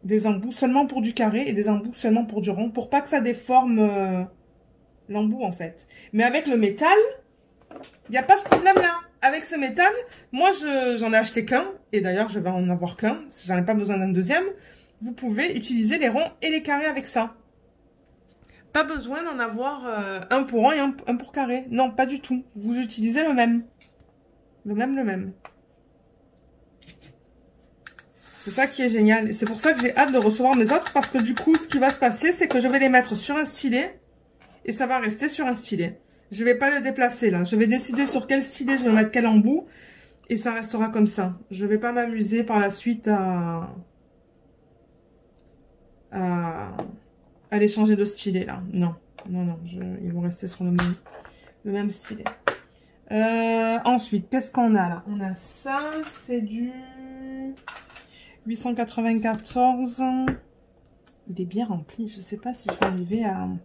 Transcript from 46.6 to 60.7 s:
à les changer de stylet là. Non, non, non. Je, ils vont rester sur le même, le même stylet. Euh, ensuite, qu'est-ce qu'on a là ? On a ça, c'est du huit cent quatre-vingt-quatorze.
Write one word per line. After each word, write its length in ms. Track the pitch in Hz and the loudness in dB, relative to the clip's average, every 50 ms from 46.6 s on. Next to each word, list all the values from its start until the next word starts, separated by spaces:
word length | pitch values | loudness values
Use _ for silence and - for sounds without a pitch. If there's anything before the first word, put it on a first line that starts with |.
| 101 - - - - - - - _ _ _ _ _ _ _ _ _ _ | -10 -10 -10 -10 -10 -12 -14 -18 _ _ _ _ _ _ _ _ _ _
à 60 | 208 | 2
les 100 | 208 208 | 4 4
changer 280 | 208 208 220 214 214 214 | 4 4 4 4 4 6
de 100 | 196 208 | 4 2
stylet 400 | 208 - - - 202 185 180 - | -2 -2 -6 -4 -2 -2 -2 -2
là. 160 | - - 185 180 185 | -4 -8 -10 -10 -4
Non, 240 | - 180 175 170 165 - _ _ _ - - | -2 0 0 0 -2 -6 _ _ _ -20 -12
non, 160 | 190 180 180 180 | -8 -6 -4 -4
non. 160 | 175 170 165 170 | -4 -6 -6 -10
Je, 140 | 170 175 180 185 185 185 190 185 | -12 -12 -10 -10 -8 -10 -8 -8
ils 100 | 175 170 | -6 -4
vont 80 | 175 | -4
rester 260 | 175 175 175 - - | -4 -4 -4 -6 -10
sur 160 | 180 - - 185 | -10 -8 -4 -2
le 80 | 180 | 0
même, 240 | 175 175 175 180 180 - _ - - - - - - - - - _ _ _ | 2 2 2 0 -2 -6 _ -20 -20 -20 -20 -20 -20 -20 -20 -20 _ _ _
le 60 | 208 | -6
même 180 | 196 202 202 208 | -4 -2 -2 -4
stylet. 340 | 202 - - - 214 - - - - - _ - - - - _ _ _ _ _ _ _ _ - | -6 -8 -12 -14 -14 -10 -10 -10 -12 -4 _ -4 -4 -4 -16 _ _ _ _ _ _ _ _ -4
Euh, 680 | 208 214 220 226 226 226 226 226 226 226 226 226 226 233 - | -2 0 0 0 0 0 0 0 0 0 0 0 -2 0 0
ensuite, 440 | 240 254 240 226 - 214 202 - - | 2 0 0 0 -2 -4 -4 -2 -2
qu'est-ce 220 | - 262 254 - | -2 -2 -2 -2
qu'on 240 | - 254 240 226 214 | 0 2 4 4 4
a 120 | 202 180 | 4 2
là ? 160 | 175 170 170 - | 0 -4 -8 -8
On 120 | 202 208 202 | -8 -8 -6
a 140 | 196 190 185 | -6 -6 -8
ça, 480 | - - - - - - 269 269 277 294 302 311 311 311 | -10 -12 -18 -18 -12 -8 -6 -4 -4 -4 -6 -8 -8 -10
c'est 360 | - - - - - 247 240 | -10 -14 -18 -10 -6 -6 -4
du 300 | 214 202 214 226 240 247 254 262 262 262 262 262 262 262 262 262 262 262 262 262 269 269 269 - _ - - - - _ - - - _ - - - - - _ _ | -4 -6 -6 -6 -6 -6 -8 -12 -18 -20 -20 -20 -18 -18 -16 -16 -14 -12 -12 -10 -10 -12 -12 -14 _ -20 -20 -20 -20 _ -20 -20 -20 _ -20 -20 -20 -20 -20 _ _
huit 100 | 220 233 | -8 -8
cent 200 | 220 - 247 240 | -6 -4 -4 -4
quatre-vingt-quatorze. 1300 | 226 233 226 - - 226 226 226 226 214 226 220 214 - - - 247 247 254 254 247 262 240 240 - 262 262 254 262 262 262 262 - - _ _ _ _ _ | -4 -4 -4 -4 -4 0 0 0 0 0 -2 -2 -4 -8 -6 0 2 4 4 4 2 -2 -6 -4 -4 -2 -2 0 0 -2 -2 -4 -6 -12 _ _ _ _ _